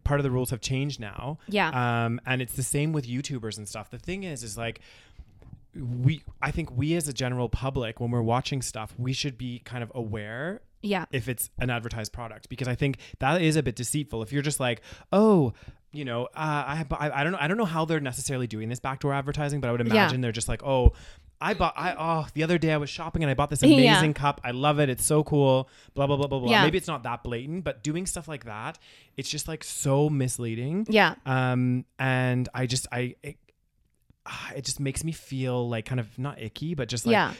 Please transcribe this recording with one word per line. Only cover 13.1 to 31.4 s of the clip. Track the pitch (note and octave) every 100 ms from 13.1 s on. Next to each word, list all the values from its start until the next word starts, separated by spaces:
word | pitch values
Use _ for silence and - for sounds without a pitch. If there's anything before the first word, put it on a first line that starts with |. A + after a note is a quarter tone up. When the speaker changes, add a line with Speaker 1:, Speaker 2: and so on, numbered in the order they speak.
| -
Speaker 1:
that | C3+ F3
is | D#3+ D3+
a |
bit | B2+ A2+
deceitful. | A#2+ D3+ C#3 A2+
If | G#2+
you're | C#3
just | D3 C#3
like, | B2 A#2 - - -
"Oh, | F#3+ A3 F#3 B2+ - - - _
you | D3 C3
know, | A#2+ B2
uh, | D#3 D#3 D3 C3
I | D#3
have, | C#3+
I, | D#3 D3
I | C3+
don't | D#3
know, | F#3
I | D3+
don't | A3
know | G3
how | E3 D#3+
they're | D#3+
necessarily | C3+ B2 - C3 A#2+
doing | G#2+ A2
this | B2
backdoor | C3 C3+ C#3+
advertising, | C#3 C#3 C#3+ C#3+ C#3+
but | B2
I |
would | A#2+ A#2
Speaker 2:
Yeah. |
Speaker 1:
imagine | A3 F3 B2+
they're | A#2+
just | A2 -
like, | A2+
'Oh, | C#3 C3 A#2+ - - - - -
I | D#3+ F3+
bought, | E3 -
I, | F3+ D3+
oh, | E3 D#3+ - C#3+
the |
other | D#3+ F3
day | D#3+
I | D3+
was | C#3
shopping | - E3 E3
and | D3
I |
bought | C3 D3
this | C#3+
Speaker 2:
<laughs> |
Yeah. | C#4+
Speaker 1:
amazing | C#4 B3 G3 D#3
cup. | C#3+ C#3+ -
I | B2
love | B2+ D3 D3
it. | C#3
It's | A#2 -
so | D3+
cool. | D3+ D3 C3+ C3 C3 - - C#3
Blah, | C#3
blah, | C#3
blah, | C#3
blah, | C3+
blah.'" | B2
Speaker 2:
Yeah. | G#3+
Speaker 1:
Maybe | D#3 F3+
it's | F3
not | C#3+
that | A#2 A#2+
blatant, | B2 A#2 C#3 F3+
but | D3+ A#2
doing | D3 E3 F#3
stuff | F3+ D#3+
like | C#3+ A#2
that, | G#2+ C3 - - - _ -
it's | -
just, | D3+ -
like, | D#3
so | - - C#3+ C#3 D3+
misleading. | C#3+ B2 - A#2 A2+ C3 F#3 A3+
Speaker 2:
Yeah. | G#3+ E3+ - C3+
Speaker 1:
Um, | C3